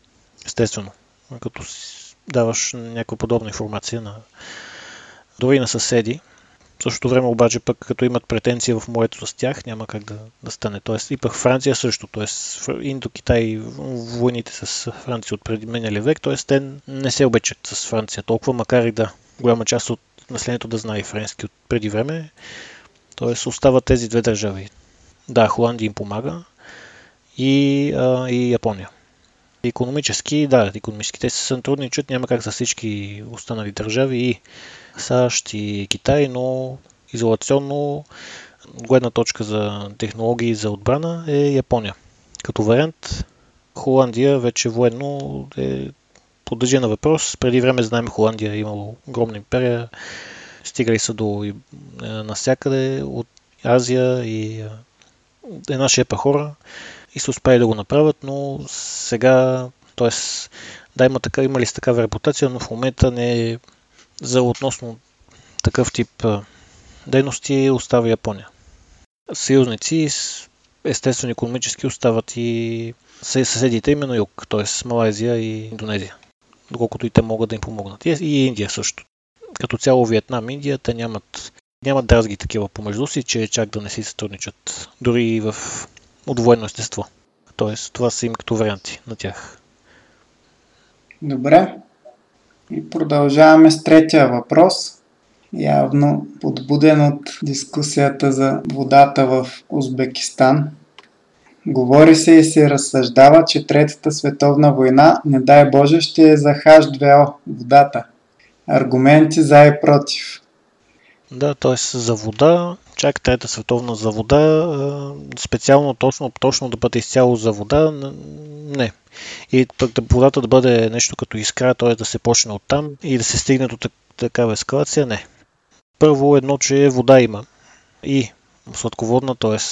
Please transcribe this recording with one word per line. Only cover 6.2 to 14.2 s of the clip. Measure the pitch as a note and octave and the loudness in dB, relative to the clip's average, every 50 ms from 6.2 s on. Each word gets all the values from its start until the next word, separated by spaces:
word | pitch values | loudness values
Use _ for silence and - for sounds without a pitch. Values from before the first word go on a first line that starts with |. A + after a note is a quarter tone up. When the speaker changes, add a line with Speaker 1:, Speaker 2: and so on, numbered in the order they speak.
| _ _ _ _ _ _ _ _ _ _ _ _ | _ _ _ _ _ _ _ _ _ _ _ _
Speaker 1:
В | - | -8
същото | B2+ A#2 - - B2 | -8 -6 -4 -4 0
време | B2+ C3 B2+ | 0 0 0
обаче | B2 A#2+ A2 A#2+ A#2 A2+ A#2 | 0 2 2 2 2 2 -2
пък, | - - A#2+ - | -4 -6 -6 -6
като | - - B2 - B2 | -6 -10 -4 -2 -2
имат | B2 B2 A#2 - _ | -2 -2 -4 -6 _
претенция | - A2 - B2 A#2+ A#2+ - - A#2+ A2 | -6 -4 -2 -2 -4 -2 -2 -4 -4 -4
в | - - | -6 -6
морето | A#2 A#2 A2+ A2+ - - A#2 | -2 -2 -2 -2 -4 -8 -16
с | - - | -16 -10
тях, | - - B2+ C3 - - | -6 -6 -6 -6 -8 -12
няма | A2+ A2 A2 A2 | -14 -14 -14 -14
как | - - G#2+ G#2 | -14 -14 -14 -14
да, | G#2+ G#2 G#2+ A2 A2+ _ _ - | -14 -18 -18 -18 -20 _ _ -18
да | - | -18
стане. | - - - A2 G#2 G2 | -14 -10 -10 -8 -8 -8
Тоест | - - A2+ G#2 - - | -8 -8 -8 -8 -6 -8
и | C#3+ | -10
пък | B2+ - A#2+ - | -6 -6 -6 -6
Франция | - - B2+ B2+ C3 C3 C#3 B2+ | -2 0 0 0 2 0 -2 -2
също, | - - B2 G#2+ - - | -2 -2 -4 -4 -6 -10
тоест | - - A2 G#2 G2+ - - - - - - | -14 -10 -10 -8 -8 -8 -10 -12 -12 -12 -12
Фр-, | - - C3+ A#2+ - | -10 -10 -10 -8 -8
Индокитай, | C#3+ C3+ C3+ A#2 A#2+ - - - - B2 A#2 A#2 A2 A2 | -8 -8 -8 -10 -12 -12 -12 -4 0 0 0 0 -2 -4
войните | A2 A2 A2+ A#2+ C#3 C#3+ C3+ C3 A#2+ A#2 A#2 A#2+ A#2+ | -6 -10 -12 -14 -14 -12 -10 -10 -10 -10 -10 -6 -2